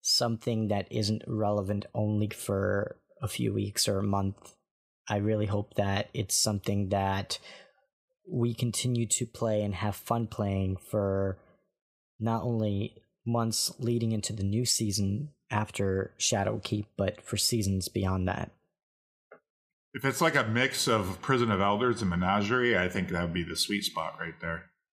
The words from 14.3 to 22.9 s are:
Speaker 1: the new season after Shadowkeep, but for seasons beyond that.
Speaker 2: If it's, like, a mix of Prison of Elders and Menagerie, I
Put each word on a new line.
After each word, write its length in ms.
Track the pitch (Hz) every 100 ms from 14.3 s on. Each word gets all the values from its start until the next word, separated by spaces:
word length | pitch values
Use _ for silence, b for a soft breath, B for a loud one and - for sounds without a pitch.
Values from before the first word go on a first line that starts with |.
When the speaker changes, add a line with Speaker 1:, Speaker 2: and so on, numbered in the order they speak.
Speaker 1:
the 100 | 107
new 220 | 98 107 123
season 640 | - 110 98 98 104 147 _ _
after 600 | 104 107 - 98 95 - _
Shadowkeep, 680 | - 107 98 110 - 107 104 -
but 240 | 95 -
for 140 | - 110
seasons 500 | - 117 101 95 92
beyond 400 | - 95 95 92
that. 240 | 90 - _ _ _ _ _ _ _ _ - _ _ _ _ _
Speaker 2:
If 100 | 135
it's, 160 | 135 123
like, 140 | 165 147
a 80 |
mix 420 | 110 113 131 - -
of 340 | 113 92 92
Prison 280 | - 131 117
of 120 | 98
Elders 400 | 101 104 123 113
and 80 | 101
Menagerie, 680 | 87 90 101 101 127 120 101
I 140 | 90